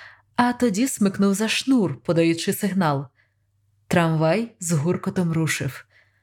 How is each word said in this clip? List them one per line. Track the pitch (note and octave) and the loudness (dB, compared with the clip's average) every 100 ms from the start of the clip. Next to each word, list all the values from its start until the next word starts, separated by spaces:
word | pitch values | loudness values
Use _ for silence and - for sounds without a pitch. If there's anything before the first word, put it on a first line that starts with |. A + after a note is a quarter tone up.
| - - _ - | -20 -20 _ 0
а | B3 | 0
тоді | A#3+ B3 F#3 C4 | 0 0 0 -2
смикнув | - G3 F#3+ G3 | 0 -2 2 0
за | G3 A3 | 0 -2
шнур, | - - C4 E3+ C#3 | -2 2 2 2 -2
подаючи | - E3 E3 E3 - | -2 2 2 2 -2
сигнал. | F#3+ G3 F#3 D#3+ C#3 C#3+ _ _ _ _ _ _ _ - | -2 -2 0 0 0 -4 _ _ _ _ _ _ _ -2
Трамвай | F3 E3 D#3+ D#3+ F#3+ A#3 - | 2 2 2 2 0 -2 -8
з | E3+ | -2
гуркотом | D#3+ D#3+ F3+ G3 F#3+ E3+ | 0 0 -2 -4 -2 -2
рушив. | D#3+ D#3+ - C#3+ - - _ _ _ | 0 -2 -2 -6 -8 -16 _ _ _